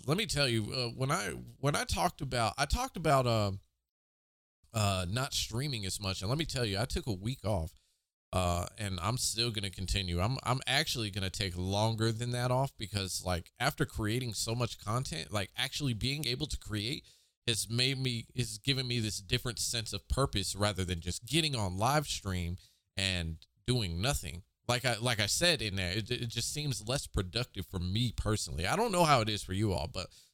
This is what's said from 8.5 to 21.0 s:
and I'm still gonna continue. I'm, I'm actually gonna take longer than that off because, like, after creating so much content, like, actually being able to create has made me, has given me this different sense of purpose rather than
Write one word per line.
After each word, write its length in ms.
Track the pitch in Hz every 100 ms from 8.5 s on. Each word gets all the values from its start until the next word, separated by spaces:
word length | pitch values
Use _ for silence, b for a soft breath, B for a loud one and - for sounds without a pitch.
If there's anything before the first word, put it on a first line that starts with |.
| 87 90 -
and 200 | 101 90
I'm 160 | 95 123
still 340 | - 110 120
gonna 180 | 101 98
continue. 520 | - 90 101 90 85
I'm, 160 | 104 131
I'm 180 | - 131 -
actually 460 | 139 156 131 104
gonna 180 | 101 95
take 240 | - 98 90
longer 540 | 92 101 110 113 113
than 200 | 113 123
that 180 | 120 127
off 220 | 127 139 -
because, 440 | 107 104 92 - 92
like, 260 | 87 - -
after 260 | 135 - 147
creating 480 | - 107 120 123
so 220 | - 117 120
much 280 | 117 -
content, 480 | 107 120 139 160 -
like, 200 | 101 92 -
actually 360 | 131 - 139
being 320 | 107 127 143 123
able 220 | 131 151
to 100 | -
create 460 | 101 104 110 156 b b b b -
has 220 | 110 101
made 300 | 117 127 131
me, 260 | 131 117 - 127
has 200 | 113 107
given 300 | 139 131 123
me 120 | 120
this 200 | 107 101
different 400 | 95 123 123 98
sense 320 | - 117 110
of 140 | 101 -
purpose 480 | - 135 104 92 95
rather 300 | 104 95 90
than 160 | 85